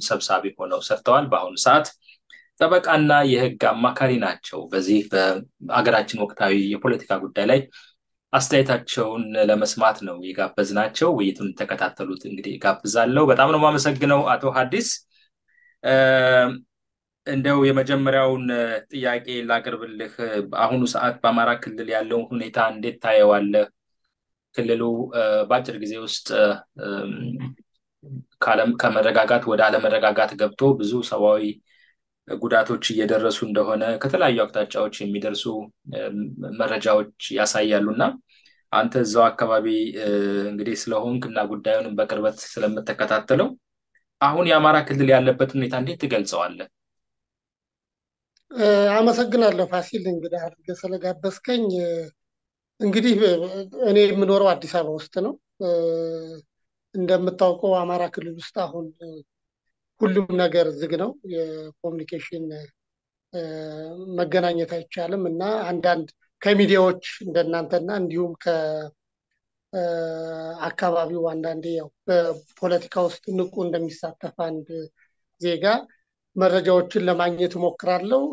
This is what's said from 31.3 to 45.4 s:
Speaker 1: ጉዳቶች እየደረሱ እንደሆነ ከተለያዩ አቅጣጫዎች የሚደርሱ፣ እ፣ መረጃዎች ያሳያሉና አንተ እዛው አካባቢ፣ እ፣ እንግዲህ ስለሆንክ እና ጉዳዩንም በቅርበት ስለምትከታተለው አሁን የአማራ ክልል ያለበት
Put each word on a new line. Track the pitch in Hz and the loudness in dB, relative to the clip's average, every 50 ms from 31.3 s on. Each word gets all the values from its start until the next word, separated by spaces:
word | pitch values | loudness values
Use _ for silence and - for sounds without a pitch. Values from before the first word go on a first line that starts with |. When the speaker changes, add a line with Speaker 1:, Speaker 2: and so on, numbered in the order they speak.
| 107 107 107 104 107 - _ _ _ _ _ _ _ _ _ _ _ _ _ | 4 2 0 -4 -6 -8 _ _ _ _ _ _ _ _ _ _ _ _ _
Speaker 1:
ጉዳቶች | - - - 117 120 117 113 110 117 117 104 - | -12 -10 -6 -2 2 2 2 2 2 -2 -4 -4
እየደረሱ | - 113 110 110 107 113 107 110 113 110 - | -4 -2 -2 0 2 2 2 0 0 -2 -2
እንደሆነ | 113 107 104 107 104 104 110 107 110 113 113 | -4 -4 -2 0 0 0 0 -2 -2 -2 -2
ከተለያዩ | 110 - 135 135 180 170 139 117 113 | -2 -2 -2 0 2 2 2 2 0
አቅጣጫዎች | 107 107 - 107 104 - - - 107 104 - | -2 -2 -2 -4 -4 -4 -2 -4 -4 -4 -6
የሚደርሱ፣ | - 107 101 101 101 107 107 101 - - 120 110 107 104 104 _ _ _ - | -6 -6 -6 -6 -4 -4 -6 -6 -6 -6 -6 -6 -8 -10 -12 _ _ _ -12
እ፣ | 110 107 107 107 101 104 104 - - - 98 101 104 | -10 -8 -8 -8 -6 -8 -8 -8 -10 -12 -12 -10 -6
መረጃዎች | 113 113 107 110 104 107 110 107 107 104 - - - - - - | -4 -4 -2 -2 -2 2 2 2 2 2 0 -8 -14 -12 -6 -2
ያሳያሉና | 104 107 - - 107 104 107 107 101 104 110 113 120 151 254 262 - _ _ _ _ _ _ _ _ _ - | -2 0 0 0 0 0 2 2 2 0 0 0 0 0 -2 -2 -4 _ _ _ _ _ _ _ _ _ -2
አንተ | - 107 113 117 - 127 | 0 0 2 2 0 0
እዛው | 120 107 107 117 117 | 0 2 4 6 6
አካባቢ፣ | 113 - - 120 113 113 110 110 113 110 110 113 110 98 | 6 4 2 0 0 2 2 2 0 0 0 -2 -4 -6
እ፣ | 104 107 104 101 101 101 101 101 101 101 | -6 -4 -2 0 0 0 0 -2 -2 -4
እንግዲህ | 104 104 104 104 113 107 | -4 -4 -6 -6 -4 -6
ስለሆንክ | - - 117 113 107 113 120 123 123 127 | -6 -4 -4 -2 -2 -2 -2 -4 -4 -4
እና | 113 - 110 104 | -4 -4 -4 -4
ጉዳዩንም | 101 107 101 - 110 110 110 110 117 104 | -4 -4 -4 -2 0 0 0 0 -2 -2
በቅርበት | 101 107 - - - - - - - - | -2 -2 -2 -2 -2 -2 -2 -2 -4 -12
ስለምትከታተለው | - - 120 107 107 107 107 107 - 107 - 127 107 107 107 - - 131 147 208 269 262 - _ _ _ _ _ _ _ _ _ _ _ - | -12 -6 -2 -2 -2 -2 -2 -6 -6 -4 -2 0 0 0 0 0 2 2 2 2 0 -2 -8 _ _ _ _ _ _ _ _ _ _ _ 0
አሁን | 139 143 151 170 180 | 2 2 2 2 4
የአማራ | 165 160 156 151 156 156 151 139 | 4 6 6 6 6 6 4 2
ክልል | - 139 139 139 135 | 0 0 2 6 6
ያለበት | 135 127 127 131 127 - | 6 6 6 4 4 2